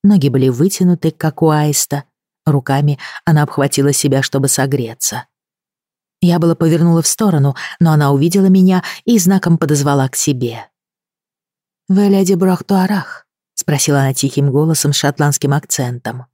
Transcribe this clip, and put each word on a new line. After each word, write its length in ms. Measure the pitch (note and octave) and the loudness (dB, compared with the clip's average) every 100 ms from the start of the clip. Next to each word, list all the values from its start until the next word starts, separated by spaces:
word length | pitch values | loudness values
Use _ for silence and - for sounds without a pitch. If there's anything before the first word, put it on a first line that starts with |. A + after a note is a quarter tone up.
Ноги 260 | G3+ G#3 C#3 | 4 4 2
были 200 | B2+ C3 | 2 0
вытянуты, 600 | B2 F3+ - F3+ E3+ D#3+ | 2 0 2 0 2 -2
как 320 | - D#3+ - | -2 -4 0
у 80 | D#3+ | 0
аиста. 540 | D3+ D3+ C#3 - C#3+ - _ _ _ - | 2 0 -2 -4 -8 -10 _ _ _ -2
Руками 540 | C#3+ B2+ C#3 D3 C#3+ - - - | -2 0 0 0 -2 -8 -8 0
она 180 | D#3 | 0
обхватила 480 | D3 - C#3 - C#3 | 0 -2 -2 0 0
себя, 300 | C3+ C#3+ C3+ | 0 0 0
чтобы 260 | C3 C#3 C3+ | -2 -2 -2
согреться. 800 | - C3+ C3 A2+ A#2+ - - - _ _ _ _ _ _ _ _ _ | -2 -2 -4 -6 -8 -8 -8 -16 _ _ _ _ _ _ _ _ _
Я 180 | F3 F3 | 0 2
было 160 | E3+ E3 | 2 2
повернула 460 | E3 D#3+ E3+ E3 | 2 2 2 2
в 60 | D#3+ | 0
сторону, 480 | - G#3+ D#3+ C#3 C3 - - | -2 0 2 0 -2 -12 -2
но 120 | E3 | 2
она 200 | D#3 C#3+ | 2 2
увидела 340 | C#3 E3 F#3+ F#3+ | 2 2 2 4
меня 380 | F#3+ F#3 F#3 - - - | 4 4 2 -2 -8 0
и 120 | A#3 | 0
знаком 400 | E3+ F#3+ F3+ E3 | 2 0 2 0
подозвала 500 | D#3 D3 C#3+ C#3+ C3 | 0 0 0 0 -2
к 60 | - | -2
себе. 540 | - C3 A#2+ A#2 - _ _ _ _ _ _ _ _ _ _ _ _ | -4 -2 -6 -8 -18 _ _ _ _ _ _ _ _ _ _ _ _
«Вы 200 | F#3+ G3+ | 2 2
леди 240 | G3 F#3 | 2 2
Брохтуарах?» 920 | F#3 F#3 F3+ - G3 F#3 G#3 - - _ _ _ - - | 2 0 0 -2 -2 0 -2 -6 -16 _ _ _ -10 -4
спросила 320 | C#3+ - C#3+ | -2 0 0
она 140 | C3+ | 0
тихим 380 | C3 C3+ - C#3+ | -2 -4 0 0
голосом 420 | C3+ D#3 D#3 E3+ | 0 0 0 -2
с 40 | C#3+ | -2
шотландским 560 | C#3+ D3 D3 C#3+ C#3+ | -2 -2 -2 0 -2
акцентом. 720 | C#3+ - - B2 A#2+ A2 A#2+ B2+ | -2 -4 -6 -6 -6 -10 -12 -16